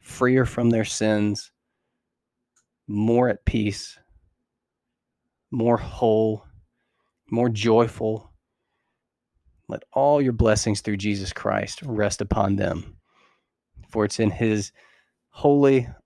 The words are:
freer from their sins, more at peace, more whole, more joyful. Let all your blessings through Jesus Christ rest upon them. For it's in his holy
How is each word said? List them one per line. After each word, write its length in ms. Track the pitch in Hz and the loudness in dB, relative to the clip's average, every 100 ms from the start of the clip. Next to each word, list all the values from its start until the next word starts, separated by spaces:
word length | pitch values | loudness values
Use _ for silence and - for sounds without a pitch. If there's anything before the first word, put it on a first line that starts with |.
freer 440 | - - 123 131 120 | -20 -2 2 2 0
from 240 | - 117 | 0 0
their 140 | 113 | 2
sins, 680 | 107 - 107 107 104 101 - _ _ _ _ _ _ _ _ _ _ _ _ _ - | -2 -2 0 0 0 -4 -10 _ _ _ _ _ _ _ _ _ _ _ _ _ -8
more 420 | 104 110 117 123 | -2 2 2 2
at 160 | 107 - | 0 -2
peace, 520 | 117 104 98 - - _ _ _ _ _ _ _ _ _ _ _ _ _ _ _ | -2 -4 -6 -14 -20 _ _ _ _ _ _ _ _ _ _ _ _ _ _ _
more 280 | 127 117 117 | -2 2 2
whole, 680 | - - 117 110 110 107 - - _ _ _ _ _ _ _ | 0 -2 2 2 2 -2 -10 -20 _ _ _ _ _ _ _
more 200 | 113 123 | -2 -2
joyful. 800 | 110 113 113 117 - 110 107 - _ _ _ _ _ _ _ _ _ _ _ _ _ _ | 0 2 4 4 0 -6 -6 -10 _ _ _ _ _ _ _ _ _ _ _ _ _ _
Let 160 | - - | -14 -8
all 280 | - 139 147 | 0 2 2
your 120 | 135 | 0
blessings 480 | 113 117 104 - 104 | 2 2 2 0 -4
through 160 | - 104 | -4 -4
Jesus 360 | 104 101 95 | -2 -4 -6
Christ 480 | - 110 101 104 - | -6 -4 -2 -4 -10
rest 380 | 147 110 104 - | -10 -2 -2 -2
upon 340 | 104 110 101 98 | -4 -2 0 0
them. 420 | 101 85 - - _ _ _ _ _ _ _ - - | -2 -6 -10 -20 _ _ _ _ _ _ _ -20 -10
For 160 | 113 104 | -4 -2
it's 140 | - | 0
in 120 | 110 | -2
his 400 | 92 113 107 101 _ _ _ _ _ _ | 0 0 0 -4 _ _ _ _ _ _
holy 580 | - 147 143 139 135 120 - | -2 2 4 6 4 0 -12